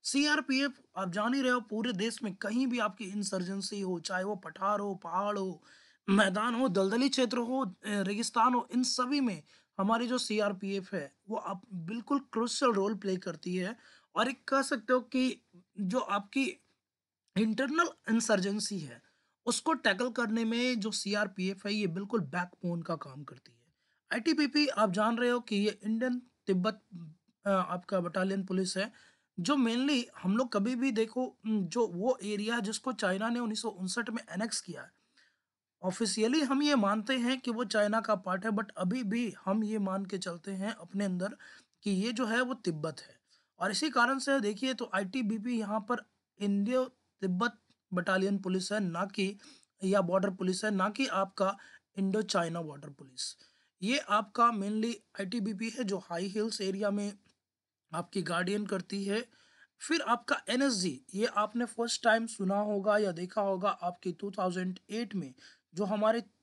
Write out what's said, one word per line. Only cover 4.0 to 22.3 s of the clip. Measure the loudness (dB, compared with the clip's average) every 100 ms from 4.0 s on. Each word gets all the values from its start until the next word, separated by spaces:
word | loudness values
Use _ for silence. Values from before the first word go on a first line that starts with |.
चाहे | -4 -4
वो | -4 -6
पठार | -8 -4 -2 0
हो, | -2
पहाड़ | -6 -4 -2 0 0
हो, | -4 -6 -16 -20 -20 _ 2
मैदान | 4 6 4 0
हो, | 2 2
दलदली | 4 2 4 2
क्षेत्र | 4 2 2
हो, | -2 -2
अ, | -2 -6
रेगिस्तान | -4 -2 0 0 -2 4 4
हो, | 4 2
इन | 0
सभी | 0 0 0 2
में | 0 -2 -10 -20 _ -2
हमारी | 2 2 2
जो | -2
सीआरपीएफ़ | 0 0 0 -2 -4 -4 -4 -6
है | -8 _ -8
वो | -8
आप | -6 -10 -8
बिल्कुल | -10 -8 -8 -2 -2
क्रूशियल | 0 -2 -2 2 4
रोल | 4 2
प्ले | -2 -2 -4
करती | -4 -8 -4 -2
है। | -4 -8 -16 -20 _
और | 0 0
एक | 0 0
कह | 0
सकते | 2 -2 2
हो | 0
कि | 2 2 2 0 _ -20 _ -6
जो | 0 0
आपकी | 0 -2 -2 -2 -2 -4 _ _ _ _ _ _ _ 0
इंटरनल | 2 2 0 2 0 0 0
इंसर्जेंसी | 0 4 4 4 -2 -4 -6
है | -8 -14 _ _ _ _ -2
उसको | 0 2
टैकल | 2 2 2 0
करने | 0 0 2
में | 0 2 0 0
जो | -2
सीआरपीएफ़ | -4 -2 0 -2 -2 -4 -2 -4
है |
ये | -2 0
बिल्कुल | -2 -2 -2
बैकबोन | -2